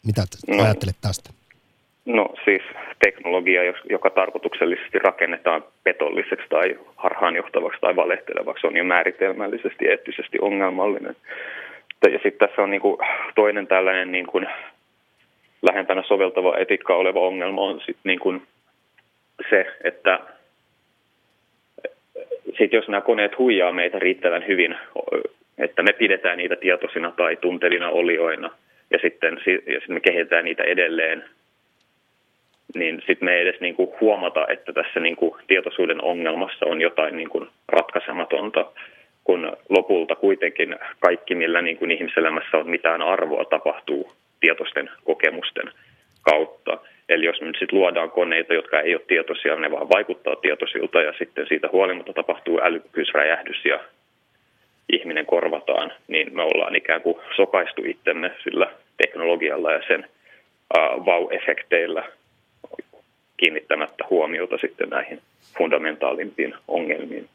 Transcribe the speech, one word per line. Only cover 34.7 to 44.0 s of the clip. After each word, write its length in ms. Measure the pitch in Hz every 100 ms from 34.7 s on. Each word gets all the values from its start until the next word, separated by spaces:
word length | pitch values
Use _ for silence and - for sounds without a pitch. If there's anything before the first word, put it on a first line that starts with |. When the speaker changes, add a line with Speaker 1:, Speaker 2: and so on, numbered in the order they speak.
Speaker 2:
tässä 280 | 87 87 92
niinku 360 | 85 82 85 - -
tietoisuuden 580 | 95 90 - 85 78
ongelmassa 640 | 69 87 82 82 95 - -
on 140 | 80
jotain 360 | 85 - 78 80
niinku 300 | 80 - - _ -
ratkaisematonta, 1000 | - - - - 87 85 71 104 - - - - - _ _
kun 320 | - 90 82 - -
lopulta 480 | 101 - 92 80 80
kuitenkin 600 | 98 95 85 - 80 - - -
kaikki, 340 | 90 90 -
millä 280 | 87 82 85
niinku 220 | 85 82
ihmiselämässä 720 | 85 82 85 - 80 80 - 78
on 120 | 80
mitään 320 | 85 82 82
arvoa, 420 | 80 95 82 71
tapahtuu 680 | - 80 80 - - 69